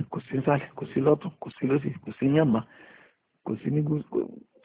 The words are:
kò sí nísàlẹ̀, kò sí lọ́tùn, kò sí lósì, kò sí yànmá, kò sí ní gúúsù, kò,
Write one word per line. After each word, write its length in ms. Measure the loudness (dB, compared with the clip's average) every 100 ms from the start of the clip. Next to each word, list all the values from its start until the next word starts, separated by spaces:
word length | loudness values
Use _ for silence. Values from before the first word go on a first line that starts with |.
| -6
kò 120 | -8
sí 120 | -6
nísàlẹ̀, 360 | -2 2 0 -2 -12
kò 80 | -6
sí 140 | 0
lọ́tùn, 300 | 4 2 0 -12
kò 120 | -14
sí 140 | -4 0
lósì, 240 | 0 -2 -8
kò 160 | -12
sí 120 | -2 2
yànmá, 340 | 4 4 2 -2 -18 -20 -20 _ _ _ _ -8
kò 60 | -6
sí 120 | -2
ní 120 | 0
gúúsù, 260 | 0 -2 -2
kò, 100 | -4 -4 -10 -20 _